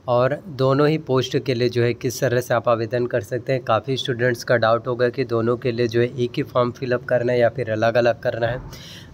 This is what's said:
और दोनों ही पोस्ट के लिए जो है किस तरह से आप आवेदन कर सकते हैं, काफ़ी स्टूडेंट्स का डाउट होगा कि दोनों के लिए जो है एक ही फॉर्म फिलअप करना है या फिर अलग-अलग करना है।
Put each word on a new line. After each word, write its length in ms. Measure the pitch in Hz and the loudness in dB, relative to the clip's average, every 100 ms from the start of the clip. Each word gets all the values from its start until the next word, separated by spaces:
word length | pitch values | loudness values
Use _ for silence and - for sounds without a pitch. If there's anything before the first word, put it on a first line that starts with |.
| - | 0
और 340 | 123 131 147 202 | 2 2 0 -8
दोनों 420 | 127 131 135 147 | 0 2 4 4
ही 100 | 156 | 2
पोस्ट 400 | 156 131 127 139 | 0 0 0 -2
के 160 | 113 | -2
लिए 140 | 120 120 | 0 0
जो 140 | 120 | 2
है 120 | 120 | 0
किस 260 | 117 131 - | 0 -4 -2
तरह 200 | 131 123 | 0 0
से 140 | - | 0
आप 140 | 120 117 | 0 2
आवेदन 380 | 113 113 123 120 | 0 0 -2 -2
कर 140 | 123 | -2
सकते 320 | 107 123 127 | -4 -6 -2
हैं, 120 | 131 | -4
काफ़ी 320 | 127 110 120 131 | 0 0 0 -4
स्टूडेंट्स 480 | - 120 123 120 | -2 0 0 0
का 120 | - 120 | 0 2
डाउट 300 | 110 117 120 | 4 2 0
होगा 220 | 120 123 | 0 0
कि 160 | 117 | 0
दोनों 320 | 120 117 113 123 | -2 0 0 0
के 160 | 131 | -2
लिए 160 | 113 120 | 0 0
जो 120 | 117 | 2
है 200 | 120 131 | 0 0
एक 120 | 123 151 | -4 -2
ही 60 | |
फॉर्म 280 | 139 131 123 | -2 0 0
फिलअप 340 | 117 127 123 | -2 -2 -2
करना 280 | - 123 120 | 0 0 2
है 60 | 123 | 4
या 100 | 117 | 2
फिर 220 | 131 113 | 2 -4
अलग-अलग 500 | 107 113 117 120 113 | 0 2 2 2 2
करना 260 | 123 113 117 | -2 -2 -2
है। 160 | 127 - - - - - | -4 -10 -16 -18 -18 -18